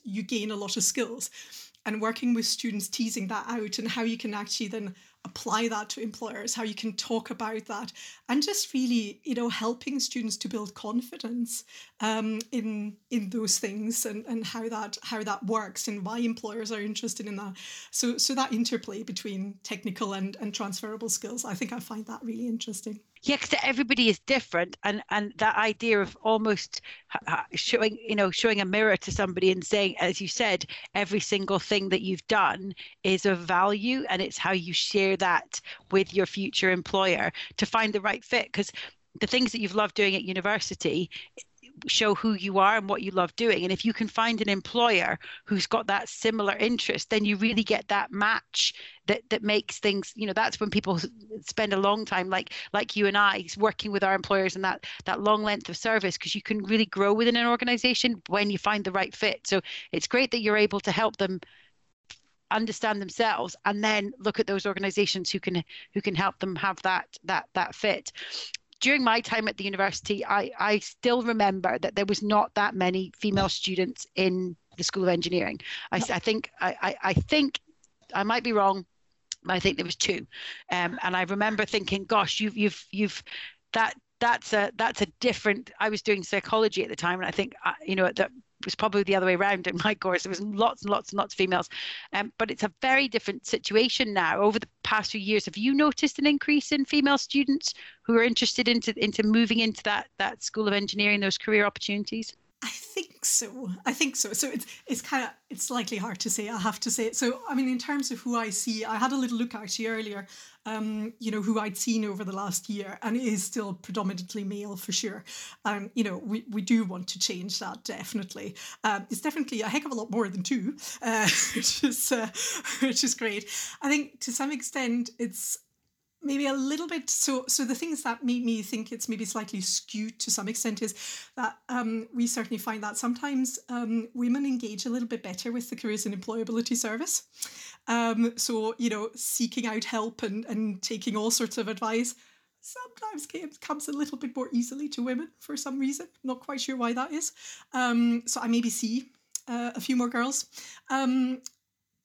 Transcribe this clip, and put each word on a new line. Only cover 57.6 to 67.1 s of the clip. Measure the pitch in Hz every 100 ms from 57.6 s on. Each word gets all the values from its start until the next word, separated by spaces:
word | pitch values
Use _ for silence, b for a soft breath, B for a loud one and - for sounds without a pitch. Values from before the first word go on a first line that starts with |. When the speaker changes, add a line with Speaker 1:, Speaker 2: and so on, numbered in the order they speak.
| 247 240 254 233 247 214 -
Speaker 2:
when | 196 202
you | 196
find | 208 208
the | 190
right | 190 190
fit. | - 214 - -
So | 196 B B B
it's | 170 -
great | 247 262
that | 240
you're | 208 214
able | 208 202
to | 202
help | 185 220 -
them | 196 185 B B B _ _ _ - - _ _ -
understand | 220 220 - 220 208
themselves | 190 - 226 214 175 - 202
and | 208
then | 214 214 202 -
look | 208 214
at | 214
those | 196 202
organizations | 190 196 190 202 190 170
who | 190
can, | - 175 - B B
who | 202
can | - 143
help | 196 -
them | 190 165
have | 196 180
that, | 185 185 -